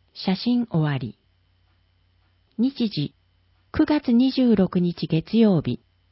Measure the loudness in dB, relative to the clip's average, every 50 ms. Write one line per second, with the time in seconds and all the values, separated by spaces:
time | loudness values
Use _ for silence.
0 | _ _ _ -8 -4 -4 -4 -2 -2 -2 0 0 -2 -2 -2 -2 0 0 -2 -4
1 | -6 -10 -12 _ _ _ _ _ _ _ _ _ _ _ _ _ _ _ _ _
2 | _ _ _ _ _ _ _ _ _ _ _ -4 -2 -2 -2 -2 -4 -4 -4 -4
3 | -6 -6 -10 _ _ _ _ _ _ _ _ _ _ _ -2 0 0 2 0 0
4 | 0 2 2 2 2 2 2 2 2 2 4 2 2 0 0 -2 -2 -2 -2 -6
5 | -6 -4 -2 -4 -2 -2 2 2 4 4 4 2 0 -2 -6 -6 _ _ _ _
6 | _ _